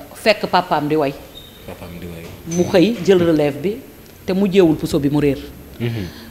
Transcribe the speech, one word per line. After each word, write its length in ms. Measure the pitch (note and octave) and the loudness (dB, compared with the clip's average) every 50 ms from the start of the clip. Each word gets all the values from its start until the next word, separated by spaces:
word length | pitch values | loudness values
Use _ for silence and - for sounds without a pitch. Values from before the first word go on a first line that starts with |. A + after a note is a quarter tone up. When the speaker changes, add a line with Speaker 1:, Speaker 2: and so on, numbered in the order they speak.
| - - - | -12 -16 -16
Speaker 1:
fekk 320 | - - A3+ G#3 G#3 - F3+ | -2 0 0 0 0 -2 0
papaam 360 | - F3+ F3+ - E3+ D3+ D3 D3 | 0 0 0 0 -2 -2 0 0
di 60 | D#3 | 0
way. 180 | D#3 C#3+ C3+ C#3+ - - - - - - - - - - | 0 0 -2 -4 -8 -14 -20 -20 -20 -20 -20 -20 -20 -18
Speaker 2:
Papaam 240 | - F2+ - F#2+ E2+ E2+ F2 | -16 -16 -14 -16 -16 -14 -14
di 60 | F2 | -14
way. 180 | F2 E2+ E2 E2 F2 - - - E3+ E3 | -14 -14 -14 -16 -16 -16 -14 -12 -4 0
Speaker 1:
Mu 60 | F3 F3 | 0 2
xëy 320 | - - F#3 E3 G#3 A#3+ F#3 E3 | 4 4 4 4 4 2 2 2
jël 160 | F#3 G3 F3+ E3+ | 4 4 4 4
relève 380 | E3+ D#3+ D3+ D3 C#3+ C3 B2 | 4 4 4 2 0 -2 -2
bi 140 | C#3+ G3 A3 C4+ - - - - - - - - - | -4 -4 -4 -6 -10 -18 -20 -20 -20 -20 -20 -10 -6
te 80 | - F#3 | -4 0
mu 140 | F#3+ G3+ G3 | 0 0 4
jéewul 240 | E3+ G3 F3+ D#3+ D3+ | 6 6 6 6 4
puso 240 | - - D#3 - D#3 | 2 -2 -2 0 0
bi 100 | C#3 C#3+ | 0 2
mu 100 | D3 D3 | 2 2
réer. 180 | D3 C#3+ C3 - - - - - - - - - | 2 2 0 -2 -6 -12 -16 -18 -20 -18 -8 -6
Speaker 2:
Mhm. 280 | A2+ A#2+ A#2 G#2+ F#2+ D#2+ - - - - | -4 -4 -4 -4 -6 -8 -10 -14 -18 -18